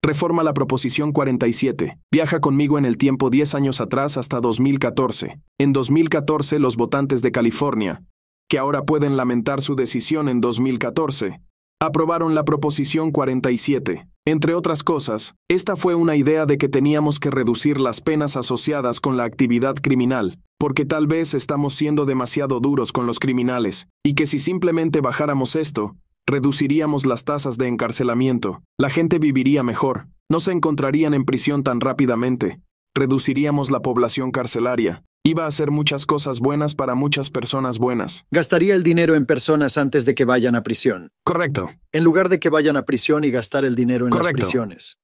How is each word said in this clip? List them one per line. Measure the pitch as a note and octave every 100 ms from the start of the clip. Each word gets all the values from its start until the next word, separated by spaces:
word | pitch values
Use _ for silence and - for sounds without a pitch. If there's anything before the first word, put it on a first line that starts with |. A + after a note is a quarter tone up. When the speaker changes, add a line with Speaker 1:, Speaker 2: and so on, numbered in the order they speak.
Speaker 1:
Reforma | D#3 D3 E3+ E3+
la | D#3+
proposición | C#3+ C3+ C3 B2+ - D3+
cuarenta | D3 C3+ B2 A#2+
y |
siete. | A#2 C3+ - - - _
Viaja | D#3 D#3 E3
conmigo | C#3 C#3 D3 D3
en | C3
el | A2+
tiempo | C#3 C3 C3
diez | C3 D3 C#3
años | C#3 -
atrás | G#2+ B2+ C#3+ C#3+
hasta | A#2+ C3
dos | A#2+ G#2+
mil | C3+ C#3
catorce. | C3 A2 B2+ - - - _ _
En | C#3+
dos | C3+ B2
mil | D3 E3
catorce | D#3 C#3+ D3+ C#3+ D3+
los | C3 A#2
votantes | A#2 C#3 C#3 C3
de | A#2+
California, | B2+ A#2 A2 D3 A#2+ G2+ - - _ _ _ _
que | C#3
ahora | C3+ C#3+
pueden | C#3+ D3+ C#3+ C3+
lamentar | B2 A#2+ A#2 C#3
su | C3+ C3+
decisión | B2 B2+ - D#3+ D3
en | B2
dos | A#2+ A#2
mil | C3 B2
catorce, | B2 C3 D#3 B2+ G2+ - _ _ _ _
aprobaron | D#3 D3 D#3+ E3+ E3 D#3
la | D3+
proposición | D3+ D3 C#3+ C3+ D#3 D#3+
cuarenta | D3+ C3 B2+ C#3
y | A#2+
siete. | - C3+ C#3 E2+ - _ -
Entre | D#3 D#3 E3+
otras | E3 D3+
cosas, | - D#3 B2 G#2+ - _ _
esta | F3+ - F#3+
fue | F#3 E3+
una | E3+ D3+
idea | C#3 D#3 D3+
de | C#3+
que | D3
teníamos | C#3 C#3+ D3+ D3+ D3
que | D3
reducir | C3 A#2 A#2 D3 C#3+
las | C3 A2+
penas | - D#3 D3 C#3
asociadas | A#2+ B2 - D3 B2 A#2
con | C#3+ B2+
la |
actividad | A#2 - B2 A#2+ C3 C#3
criminal, | C#3 C3 B2 C3 G2 - _ _
porque | D3 C3+ C#3+
tal | D#3 D3+
vez | D#3+ D#3+
estamos | C#3+ - C#3+ C#3+
siendo | - D3+ D3+ C#3
demasiado | C3 A#2+ D#3 C#3+ B2+
duros | C3+ C#3 A#2
con | C3 A#2+
los | A#2
criminales, | C3+ B2 B2 B2+ G#2 - - _
y | D3 C#3+
que | D3+
si | D3
simplemente | D3 F#3 F3 E3 D#3+ D3+
bajáramos | D3 D3 D3+ C#3 B2+ D#3+
esto, | D3+ A#2 G#2 - _ _ -
reduciríamos | C#3 C3+ C#3 C#3 D3+ D3+ C#3+ C3+
las | A#2+
tasas | - D3 C#3 A2+
de | B2+
encarcelamiento, | A#2 A#2 - B2 A#2+ C3 B2 G2+ F#2 _ -
la | C#3
gente | D3+ E3 E3+
viviría | D3+ C3+ C3 C#3+
mejor, | B2 A2+ C3+ B2+ - _ _
no | E3
se | F3
encontrarían | F3+ D#3+ D3 C#3 D3 D#3
en | C#3+
prisión | C3 C3+ - D3
tan | C3+ A#2+
rápidamente, | B2+ B2+ C3 A#2 B2+ B2 G2 - _ _ _
reduciríamos | - C3+ C3+ C3 C3+ D3 C#3+ C3
la | C3
población | - A#2+ A#2+ C#3 C3
carcelaria, | B2+ B2 A#2 A#2+ A#2+ G#2+ E2+ _ _
iba | D#3 D#3+
a | D3+
hacer | C#3+ D3
muchas | D3 D3+ C#3+ -
cosas | D3+ C#3+ A#2
buenas | B2 D3 D3+
para | D3 C3 B2+
muchas | C#3+ C#3+ C3+
personas | - - C3+ C3 A2
buenas. | B2 A#2+ - - _
Speaker 2:
Gastaría | D#3 D#3+ F3 F#3 F#3+
el |
dinero | E3+ E3+ E3+ D#3
en | C3
personas | D3 - D3+ C#3 D3+
antes | C#3 C#3+ C3
de | A2+
que |
vayan | B2 B2+ A#2+ A#2+
a |
prisión. | A2 A2+ C3 F#2 E2 _ -
Speaker 1:
Correcto. | E3+ E3 C#3+ F2 - _
Speaker 2:
En | D#3 E3
lugar | E3 F3+
de | F3+
que | E3
vayan | D#3 D3+ C#3+
a |
prisión | - B2+ - D3+ D3+
y |
gastar | B2 A2 C#3+ C3+
el | A#2+
dinero | B2 B2 B2
en |
las | A#2+
Speaker 1:
Correcto. | E3+ C#3 -
Speaker 2:
prisiones. | B2+ A2 F2+ - -